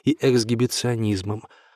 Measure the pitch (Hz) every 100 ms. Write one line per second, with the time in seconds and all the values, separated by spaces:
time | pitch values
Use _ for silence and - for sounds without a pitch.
0 | - 147 135 123 110 117 123 - 123 117
1 | 107 101 95 107 - - _